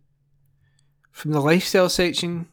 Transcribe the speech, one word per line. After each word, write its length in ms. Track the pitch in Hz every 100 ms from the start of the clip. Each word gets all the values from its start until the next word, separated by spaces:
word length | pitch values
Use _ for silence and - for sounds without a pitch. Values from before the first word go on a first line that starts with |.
| _ _ _ _ _ _ _ _ _ _ _
from 200 | - 151
the 80 | 151
lifestyle 500 | 139 175 - 196 180
section, 580 | - 175 - 175 170 170